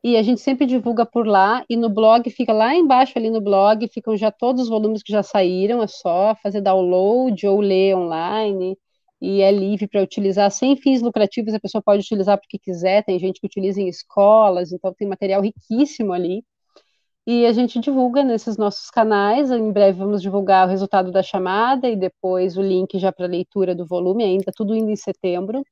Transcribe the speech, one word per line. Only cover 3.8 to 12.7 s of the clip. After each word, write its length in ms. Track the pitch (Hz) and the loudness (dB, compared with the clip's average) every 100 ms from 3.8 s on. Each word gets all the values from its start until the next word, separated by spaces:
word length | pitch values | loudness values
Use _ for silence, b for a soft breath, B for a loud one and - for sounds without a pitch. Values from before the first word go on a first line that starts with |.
| 233 | -2
ficam 280 | - 220 214 | -8 -4 -2
já 140 | 220 | -2
todos 320 | - 240 254 | -2 -2 -2
os 60 | 240 | -2
volumes 340 | 220 214 214 | -2 -2 -4
que 100 | - | -2
já 100 | 208 | -4
saíram, 580 | 196 208 180 185 196 240 | 0 0 0 0 0 0
é 60 | 208 | -4
só 480 | - 180 170 208 214 | -4 -2 2 2 0
fazer 180 | 202 202 | -4 -2
download 840 | 196 190 180 180 196 240 262 202 202 | 0 2 2 2 2 2 0 0 0
ou 120 | 196 | 2
ler 360 | 202 190 196 190 | 2 2 2 2
online, 840 | 175 160 175 214 214 196 185 190 _ _ _ _ | -2 -4 -4 -4 -2 -4 -6 -8 _ _ _ _
e 200 | 185 196 | -4 2
é 80 | 196 | 4
livre 380 | 202 190 208 202 | 4 0 -4 -2
pra 140 | 202 | -2
utilizar, 480 | 190 - 196 190 202 | -2 -2 -2 2 0
sem 240 | - 254 277 | 2 0 2
fins 260 | 277 262 | 2 0
lucrativos, 500 | 240 - 208 - 214 | 0 0 0 0 -4
a 80 | 214 | -6
pessoa 220 | 196 220 | -4 -2
pode 200 | 202 208 | 2 2
utilizar 360 | 196 208 190 196 | 0 -2 0 0
porque 200 | _ 196 | _ -14
quiser, 460 | - | -10